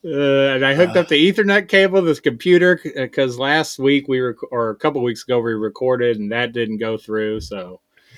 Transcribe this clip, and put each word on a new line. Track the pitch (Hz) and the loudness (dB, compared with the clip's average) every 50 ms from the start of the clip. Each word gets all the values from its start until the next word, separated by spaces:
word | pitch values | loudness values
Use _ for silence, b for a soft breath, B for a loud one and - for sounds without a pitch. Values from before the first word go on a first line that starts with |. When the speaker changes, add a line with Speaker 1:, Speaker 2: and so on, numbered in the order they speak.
| - 170 | -8 -6
Speaker 1:
Uh, | 151 139 143 139 139 135 135 139 135 | -4 -2 0 2 2 2 2 2 2
and | 131 135 | 0 0
I | 135 139 | 0 4
hooked | 147 180 175 175 | 2 2 2 2
Speaker 2:
Uh. | 185 | 0
Speaker 1:
up | 170 - | 0 2
the | 160 | 2
Ethernet | 147 156 190 196 220 214 196 202 208 196 - | 4 4 4 2 2 0 2 2 0 0 2
cable, | - 196 190 196 180 196 180 | 2 2 4 4 2 2 2
this | 165 151 - | 2 0 0
computer, | _ 151 120 117 - 180 180 175 180 180 180 165 | _ -4 -4 -2 2 4 4 6 6 4 2 0
c-, | - 156 - | -2 -12 -8
uh, | 143 131 123 | -8 -8 -6
'cause | - - 135 131 123 120 | -2 -2 -2 -2 -2 -4
last | 131 139 147 156 156 - - - | -2 0 0 0 0 -2 -6 -2
week | 135 139 143 143 139 139 | 2 2 2 2 0 -2
we | 135 127 | -2 -2
rec-, | 127 123 117 _ - - | -2 -4 -6 _ -12 -8
or | - 120 117 113 | -4 -4 -4 -4
a | 107 | -4
couple | - - 156 143 143 | -2 2 2 2 4
weeks | 120 123 117 107 - | 2 0 -2 -4 -4
ago | - 127 120 | -2 0 0
we | 113 117 113 | 0 0 -2
recorded | 107 107 107 101 - 127 127 127 123 123 120 117 107 | -2 -4 -6 -6 -4 -2 0 0 2 2 0 0 -2
and | 107 101 | -4 -4
that | 110 117 123 123 | -4 -4 -4 -4
didn't | 117 120 117 107 110 104 | -4 -4 -4 -4 -4 -6
go | 113 113 110 | -4 -6 -6
through. | 107 _ - 107 110 107 107 107 110 | -8 _ -6 -6 -4 -4 -4 -6 -6
So | 101 - 104 98 92 90 92 - _ _ b b b b b | -8 -10 -12 -12 -12 -14 -16 -20 _ _ b b b b b